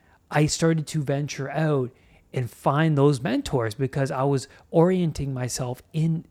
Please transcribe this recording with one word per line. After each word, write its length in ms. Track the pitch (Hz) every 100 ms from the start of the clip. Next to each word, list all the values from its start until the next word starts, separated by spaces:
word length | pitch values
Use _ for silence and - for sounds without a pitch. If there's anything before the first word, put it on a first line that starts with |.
| _ _ -
I 160 | 151 151
started 400 | - 165 160 147
to 140 | 160
venture 480 | 139 139 147 - 139
out 400 | 147 160 139 120 - _ _ _
and 160 | 135 120
find 480 | - 156 139 160 143
those 240 | 143 135
mentors 540 | 156 285 - 135 113
because 380 | 107 131 147 135
I 100 | 127
was 220 | 139 139 - - _
orienting 640 | 165 175 185 170 - 139
myself 480 | 131 123 - 123 127 -
in 340 | 156 165 160 -